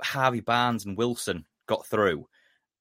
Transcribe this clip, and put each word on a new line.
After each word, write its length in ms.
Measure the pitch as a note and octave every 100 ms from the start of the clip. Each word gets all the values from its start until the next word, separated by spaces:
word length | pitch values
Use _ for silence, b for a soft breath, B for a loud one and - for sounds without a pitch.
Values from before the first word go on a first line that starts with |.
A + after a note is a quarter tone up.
Harvey 380 | - C#3+ C3 A#2+
Barnes 460 | - A#2+ B2 A2+ G2
and 120 | F#2+
Wilson 480 | A#2+ A#2+ - F2 - _ -
got 180 | A2 -
through, 420 | G#2+ G2 D#2 - _ _ _ _ _